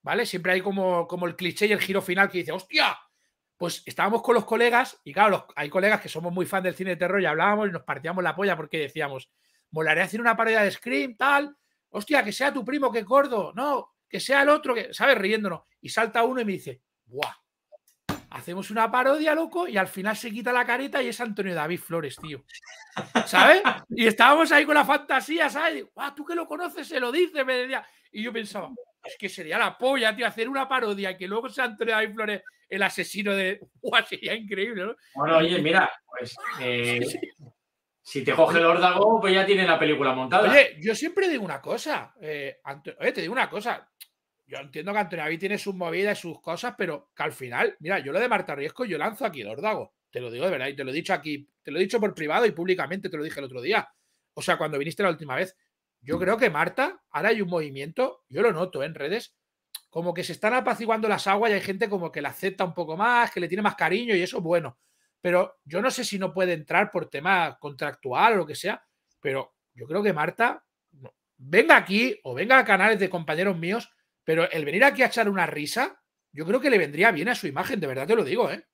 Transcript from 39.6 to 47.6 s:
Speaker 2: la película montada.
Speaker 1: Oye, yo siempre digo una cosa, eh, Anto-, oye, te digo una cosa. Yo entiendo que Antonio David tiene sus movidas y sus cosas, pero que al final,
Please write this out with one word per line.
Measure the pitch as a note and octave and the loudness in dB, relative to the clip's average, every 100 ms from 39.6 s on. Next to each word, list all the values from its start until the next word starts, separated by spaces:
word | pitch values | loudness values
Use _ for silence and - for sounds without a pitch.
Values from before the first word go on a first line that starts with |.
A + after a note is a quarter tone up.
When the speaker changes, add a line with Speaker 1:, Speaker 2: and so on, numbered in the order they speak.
| F3+ | 4
Speaker 2:
la | D#3+ | 4
película | D3+ C#3+ C3+ | 2 2 0
montada. | C3 C3 F#3 G#3+ | 0 2 4 8
Speaker 1:
Oye, | C#4 - D3+ | 8 6 0
yo | F#3 | -4
siempre | G#3+ E4 F#4 F#4+ | -4 -2 0 0
digo | C#4 | -2
una | F#3 C#3 | -4 -8
cosa, | C#3+ G#3 D4+ C4+ A2 _ | -6 -6 -4 -6 -6 _
eh, | D#3 D3 C#3 - | -10 -8 -10 -12
Anto-, | C#3 C#3+ - - | -14 -14 -14 -2
oye, | G3 | -2
te | B3+ | -2
digo | E3 | -4
una | B3 - | -2 -2
cosa. | G#3 A#3 A3 _ _ - _ _ _ _ | -4 -6 -8 _ _ -20 _ _ _ _
Yo | C3+ | -14
entiendo | C#3+ D3+ F3 | -12 -10 -4
que | G#3 | -4
Antonio | F#3 E3+ | -4 -4
David | D3+ E3 | -4 -4
tiene | F#3+ G3+ | -4 -4
sus | - | -6
movidas | F#3 E3+ E3+ G3+ G3 | -6 -4 -2 -2 -2
y | |
sus | E3+ D#3 | -8 -12
cosas, | - E3 A#3+ - | -8 -6 -8 -6
pero | F3+ D3 _ - | -6 -6 _ -6
que | |
al | D3+ | -6
final, | B2+ B2+ B2 | -6 -8 -2